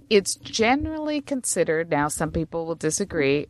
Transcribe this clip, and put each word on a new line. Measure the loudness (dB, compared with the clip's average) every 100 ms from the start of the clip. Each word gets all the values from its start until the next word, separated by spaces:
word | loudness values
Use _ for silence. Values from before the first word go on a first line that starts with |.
| 2
It's | 2 4 -4
generally | -4 0 2 2 0 -4 -4 -4
considered, | -4 -4 -2 0 2 0 0
now | 0 0
some | -2 -2
people | -2 -4 -4 -6
will | -2
disagree, | -2 -2 -2 0 2 2